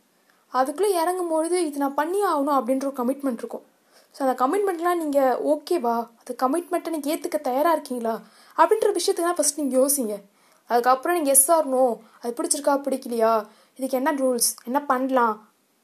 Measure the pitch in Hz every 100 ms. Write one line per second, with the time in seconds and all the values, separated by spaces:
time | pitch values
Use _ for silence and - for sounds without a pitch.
0 | _ _ _ _ _ 247 262 285 415 349
1 | 330 370 339 320 330 359 320 285 277 285
2 | 311 392 403 302 277 277 226 269 277 269
3 | 240 277 277 226 - - - _ _ _
4 | _ - 269 247 262 392 392 339 349 349
5 | 311 277 269 240 277 302 - 349 233 233
6 | 226 _ - 247 262 330 - 349 - 320
7 | 277 320 339 302 294 254 330 311 294 247
8 | 226 214 - _ - - 330 440 415 349
9 | 392 370 339 349 285 - 277 254 285 277
10 | 220 202 - _ _ _ - 233 240 262
11 | 320 349 277 277 - 330 277 254 262 220
12 | - _ 247 240 339 302 294 277 277 269
13 | 240 233 220 226 208 _ _ - 262 254
14 | 294 285 262 240 - - 233 277 285 254
15 | 262 262 233 214 - _ _ _